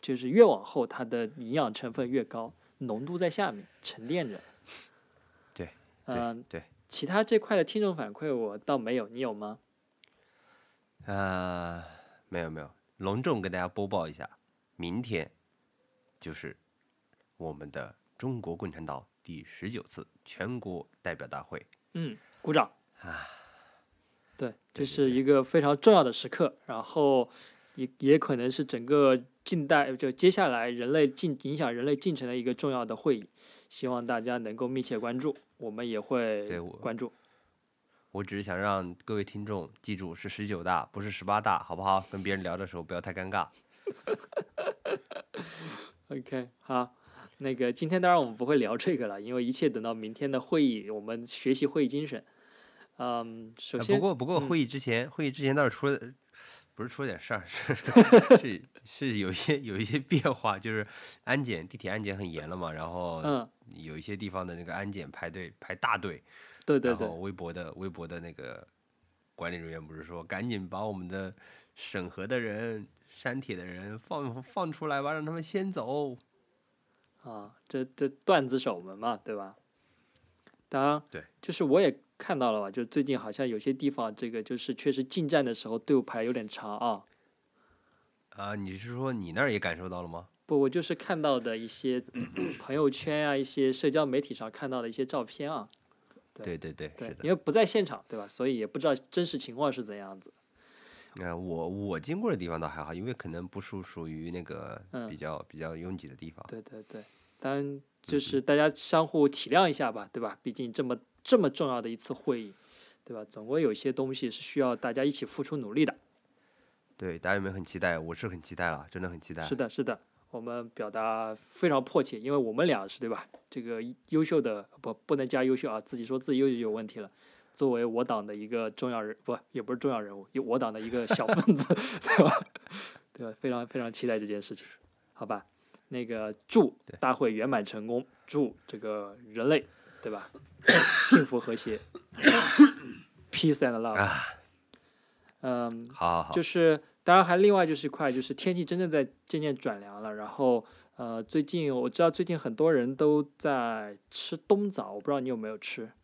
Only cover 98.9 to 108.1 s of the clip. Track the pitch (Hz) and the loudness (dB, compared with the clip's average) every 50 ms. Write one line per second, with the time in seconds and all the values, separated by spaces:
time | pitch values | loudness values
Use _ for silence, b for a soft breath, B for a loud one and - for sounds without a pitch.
98.9 | 139 131 - _ - 180 175 170 - 139 - - 117 120 147 143 127 127 120 107 | 0 0 -2 _ -2 -2 -2 0 -2 -6 -6 -8 -4 -2 0 0 0 -2 -8 -10
99.9 | 104 101 98 98 98 95 - - _ _ _ _ B B B B B B B B | -10 -12 -12 -14 -14 -16 -18 -20 _ _ _ _ B B B B B B B B
100.9 | B B B B B - 92 87 85 85 92 92 82 82 82 85 95 101 101 101 | B B B B B -8 -8 -6 -6 -6 -6 -6 -4 -4 -4 -4 -4 -4 -4 -2
101.9 | 92 80 78 - 160 196 226 233 170 101 90 85 82 80 82 76 73 80 76 76 | -4 -4 -4 -4 -6 -4 -2 -2 -2 -2 -2 -4 -4 -4 -4 -6 -6 -8 -10 -8
102.9 | 82 87 98 120 127 - - 87 82 85 90 90 - 98 98 - - 95 90 - | -8 -8 -6 -8 -8 -8 -8 -10 -8 -8 -10 -10 -10 -12 -12 -10 -10 -10 -10 -10
103.9 | - 85 82 80 80 78 80 85 85 90 87 - 76 76 76 69 - - - - | -12 -10 -10 -8 -8 -8 -8 -8 -8 -8 -8 -10 -10 -12 -10 -12 -12 -14 -16 -12
104.9 | - 127 117 110 85 73 73 78 78 73 - _ - 76 80 80 82 80 82 90 | -10 -10 -10 -10 -10 -10 -8 -8 -8 -8 -10 _ -12 -10 -8 -8 -8 -8 -8 -8
105.9 | 95 92 80 73 65 65 - 82 80 - - - - 113 107 - - 110 107 _ | -8 -10 -10 -14 -16 -14 -16 -16 -16 -16 -16 -14 -14 -14 -14 -16 -18 -18 -18 _
106.9 | - 110 104 - _ _ _ _ _ _ - 135 135 139 143 139 143 139 - _ | -18 -18 -18 -18 _ _ _ _ _ _ -4 -2 -2 -2 -2 -4 -6 -10 -12 _
107.9 | _ _ - - | _ _ -6 0